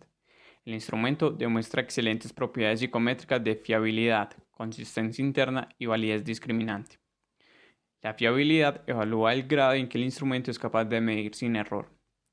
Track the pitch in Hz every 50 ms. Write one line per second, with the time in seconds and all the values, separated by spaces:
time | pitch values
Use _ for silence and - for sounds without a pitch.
0 | - _ _ _ _ _ _ _ - - - _ _ - 113 110 110 - - 113
1 | 113 127 143 156 165 147 - - 120 120 113 113 113 - - 131 127 - - -
2 | 117 110 110 113 - - - - 131 117 - 131 113 107 110 113 127 123 - 120
3 | 117 120 127 123 - - 139 127 113 110 110 110 - - 113 110 110 110 110 110
4 | 113 117 113 107 101 - - - - _ _ - 113 113 113 - 117 - - -
5 | 113 110 113 - 131 139 135 151 135 127 131 131 117 - - - 127 117 113 113
6 | 110 110 110 107 107 - 113 110 - 123 113 113 113 110 104 101 110 - - _
7 | _ _ _ _ _ _ _ _ _ _ _ _ - _ _ _ _ _ _ _
8 | - 110 110 - 117 113 120 135 143 151 160 160 151 143 139 - - - 127 117
9 | 107 107 113 110 110 113 120 131 135 131 151 143 135 131 131 135 127 120 - 117
10 | 123 127 127 - 147 135 131 127 123 - 117 - - 113 - 113 113 107 117 113
11 | 113 113 110 107 104 107 - - - 117 117 107 107 - 101 101 - - _ _
12 | _ _ _ _ _ _